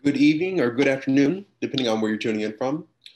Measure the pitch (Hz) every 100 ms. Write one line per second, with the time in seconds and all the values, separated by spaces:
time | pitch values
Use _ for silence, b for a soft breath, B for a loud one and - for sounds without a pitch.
0 | 143 127 147 156 185 185 120 120 139 135
1 | 139 135 143 185 196 _ 117 - 120 110
2 | 107 107 123 107 107 107 127 151 175 _
3 | B